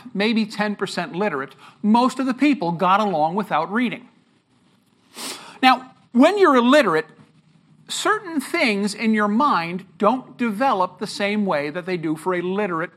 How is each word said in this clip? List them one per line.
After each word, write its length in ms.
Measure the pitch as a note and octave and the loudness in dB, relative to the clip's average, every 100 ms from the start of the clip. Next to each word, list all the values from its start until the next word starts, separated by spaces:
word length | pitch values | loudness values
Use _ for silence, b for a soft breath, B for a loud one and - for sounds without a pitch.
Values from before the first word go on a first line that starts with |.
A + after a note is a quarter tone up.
| - | -10
maybe 320 | - G#3 A3+ | -4 -2 0
ten 320 | G#3+ - G#3 G3+ | -2 -4 -4 -4
percent 380 | F#3+ - E3+ | -6 -6 -8
literate, 400 | E3+ - D3 C3+ - B B | -4 -4 -4 -8 -14 B B
most 360 | G#3 A3+ B3 A#3+ | 0 2 2 0
of 80 | C4+ | -4
the 80 | |
people 380 | B3 D4 B3+ E3+ | 0 0 0 -2
got 280 | E3+ F3+ G3 | 0 2 2
along 360 | G#3+ E3+ D#3 F#3 | 2 0 -2 -2
without 360 | G3+ D3+ E3 | -4 -2 -2
reading. 360 | G#3 B3 D#3+ - _ _ _ _ _ _ _ _ _ _ B B B B B | -2 -2 -4 -14 _ _ _ _ _ _ _ _ _ _ B B B B B
Now, 300 | C4 B3 - _ _ | 2 2 -2 _ _
when 240 | A#3+ D4 G4+ | 4 4 6
you're 180 | F#4 C4 | 6 6
illiterate, 500 | A#3+ D4 A#3 D#3 D#3 - - _ _ _ _ _ - | 6 6 4 2 -2 -10 -20 _ _ _ _ _ -12
certain 520 | - E4+ G#4 G4+ E4 | -4 0 0 -2 -6
things 540 | - E4+ C#4 G3+ G#3 | -4 -2 0 0 -2
in 200 | G3+ A3+ | -2 0
your 140 | A3 G#3 | 2 2
mind 580 | G#3+ C#4+ G3 E3 F3+ - - | 2 2 0 -2 -8 -12 -2
don't 400 | G3+ B3+ - - | 0 0 -4 -6
develop 600 | A#3+ G3+ C4+ G#3+ F3+ - | -4 0 0 0 -2 -4
the 80 | G#3 | -10
same 400 | - G3+ G#3 G3 | -6 -4 -2 -2
way 240 | D#3 C#3+ | -2 -4
that 160 | D#3+ F3 | -8 -6
they 100 | F3+ | -6
do 180 | D#3+ | -4
for 200 | D#3 F#3 | -6 -4
a 80 | F3+ | -4
literate. 480 | F3 F#3+ G#3 E3+ E3+ | -4 -4 -4 -4 -8